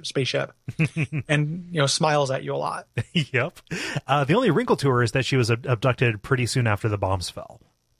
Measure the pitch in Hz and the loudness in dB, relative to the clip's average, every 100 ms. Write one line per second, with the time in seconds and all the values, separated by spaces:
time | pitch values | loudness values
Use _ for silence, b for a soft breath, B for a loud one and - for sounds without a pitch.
0 | 143 143 127 143 - - - - 156 165 | -6 -4 -2 -2 -4 -10 -10 -2 -2 -2
1 | 147 156 - 151 147 170 175 170 135 - | -4 -4 0 0 0 -4 -6 0 0 2
2 | 156 147 135 131 143 139 147 160 - - | 2 2 2 -2 -4 -4 -4 -6 -8 -6
3 | - 180 139 120 151 - - 170 B B | -4 -2 -2 0 -2 -6 -12 -8 B B
4 | - 143 135 202 254 151 247 233 139 123 | 0 0 4 4 4 2 2 2 2 2
5 | 120 135 - 131 113 117 135 117 131 117 | 2 0 0 2 2 0 0 0 2 2
6 | 120 107 - 127 120 135 117 101 113 101 | 0 0 -2 0 0 0 0 0 0 0
7 | 95 95 90 - - - _ _ _ _ | 0 -2 -4 -10 -14 -16 _ _ _ _